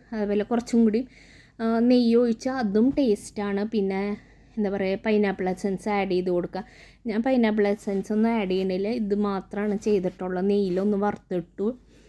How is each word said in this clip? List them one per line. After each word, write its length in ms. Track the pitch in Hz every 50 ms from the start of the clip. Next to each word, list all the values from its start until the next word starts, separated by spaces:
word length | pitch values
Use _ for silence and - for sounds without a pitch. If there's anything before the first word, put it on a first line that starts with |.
| - - 233
അതേപോലെ 300 | 214 208 202 202 214 202
കുറച്ചും 400 | - 240 233 233 - 247 233 226
കൂടി, 240 | 214 202 233 262 - - - - - - - - _ _ -
ആ, 200 | 226 226 226 226
നെയ്യ് 360 | 233 247 254 247 240 233 233
ഒഴിച്ചാൽ 380 | 233 247 233 226 - - 262 262
അതും 360 | 262 233 202 190 214 233 269 277
ടേസ്റ്റാണ്. 680 | 294 277 233 202 214 - - - 220 202 202 196 196 208
പിന്നെ 520 | 220 233 214 196 190 190 190 202 208 208 - - - - - - _ -
എന്താ 120 | 226 202 190
പറയുക, 300 | 196 190 190 190 196 - -
പൈനാപ്പിൾ 440 | 226 214 208 208 196 196 - 185 185
എസൻസ് 400 | 185 - - 196 190 185 - 214
ആഡ് 220 | 208 202 190 190
ചെയ്ത് 180 | 180 180 180 185
കൊടുക്കുക. 340 | 180 175 175 - - 185 214 - - - - - - _ -
ഞാൻ 180 | 233 202 220 233
പൈനാപ്പിൾ 440 | 262 262 247 226 214 214 214 202
എസൻസ് 460 | 202 202 - - 214 196 190 190 - 214
ഒന്നും 160 | 214 220 226
ആഡ് 220 | 233 220 196 185
ചെയ്യണില്ല, 360 | 185 190 190 185 185 185 196
ഇത് 280 | 214 247 240 214 196 202
മാത്രമാണ് 640 | 208 208 202 196 185 - - - 202 214 214 208 214
ചെയ്തിട്ടുള്ളത്. 680 | - 220 208 190 180 180 - - 185 185 180 180 190 202
നെയ്യിലൊന്ന് 480 | 202 208 202 185 175 185 196 208 208
വറുത്തിട്ടു, 840 | 196 208 208 202 - - - 190 175 170 - _ - 196 226 254 - _ - - - -